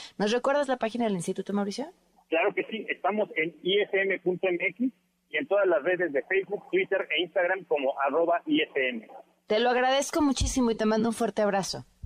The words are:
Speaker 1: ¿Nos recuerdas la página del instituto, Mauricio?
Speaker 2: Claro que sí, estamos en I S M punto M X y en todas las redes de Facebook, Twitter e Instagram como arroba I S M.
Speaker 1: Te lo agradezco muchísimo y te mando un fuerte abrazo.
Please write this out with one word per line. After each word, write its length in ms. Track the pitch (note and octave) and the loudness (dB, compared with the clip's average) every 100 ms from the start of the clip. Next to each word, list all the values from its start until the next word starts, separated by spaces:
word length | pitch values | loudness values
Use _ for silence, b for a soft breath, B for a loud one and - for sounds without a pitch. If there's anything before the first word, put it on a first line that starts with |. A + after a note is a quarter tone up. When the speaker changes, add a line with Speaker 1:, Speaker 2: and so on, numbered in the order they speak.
| B - | B -4
Speaker 1:
¿Nos 160 | G#3 | 0
recuerdas 340 | A#3+ C4 C#4+ C4+ | 0 2 0 0
la 100 | B3+ | -2
página 280 | A3+ A#3+ A3+ | -2 -2 0
del 80 | |
instituto, 400 | F#3 F3 F#3+ F#3+ | 0 -2 -6 -4
Mauricio? 320 | G3+ G3+ G3+ D#4 - _ _ _ | -4 -4 -6 -10 -14 _ _ _
Speaker 2:
Claro 240 | E4 F#4+ | 0 0
que 100 | F#4 | 0
sí, 220 | - A3 - | -4 -8 -8
estamos 400 | C#3+ F3+ G#3 F#3 - | -4 -2 0 -2 -2
en 180 | D#3+ - | -4 -4
I 160 | F3 G3+ | 0 0
S 220 | G3 G3 | 2 0
M 180 | G3 F3+ | 0 0
punto 300 | F3+ F3+ F#3+ | -2 -2 -2
M 80 | E3+ | -2
X 320 | E3 E3+ B3+ - _ _ _ | -4 -2 -4 -4 _ _ _
y 80 | D3+ | -6
en 100 | C#3+ | 0
todas 180 | G3+ F#3+ | 2 4
las 160 | D#3 | 2
redes 300 | D#3+ F3+ F3 | 2 0 0
de 120 | C#3 | -2
Facebook, 400 | - F#3+ F#3 G3 - | 0 -2 -2 -8 -2
Twitter 380 | F#3 F#3 F#3+ E3+ D#3 | -2 0 -2 -2 -4
e 40 | |
Instagram 420 | F3 G3 F3 F#3+ | -2 0 0 -2
como 340 | E3+ D3 C3 C3+ | -2 0 0 0
arroba 400 | C#3 D3 E3+ E3+ D#3+ | 0 2 2 0 2
I 180 | D3+ | 0
S 80 | D3 C#3 | 0 -2
M. 320 | B2+ A#2 - - - _ - | -2 -4 -10 -20 -20 _ -2
Speaker 1:
Te 140 | G#3+ | 2
lo 100 | B3 | 2
agradezco 520 | B3 B3+ C4+ C#4 E4 | 2 2 2 0 0
muchísimo 500 | D4 B3 - C4 A#3 | 2 2 0 2 2
y 40 | A3 | 2
te 100 | G#3+ | 2
mando 220 | A3 A#3 | 2 2
un 80 | A3 | 0
fuerte 260 | A3+ - | -2 2
abrazo. 440 | G#3 G3 F3 C3 - _ | 2 2 -2 -8 -12 _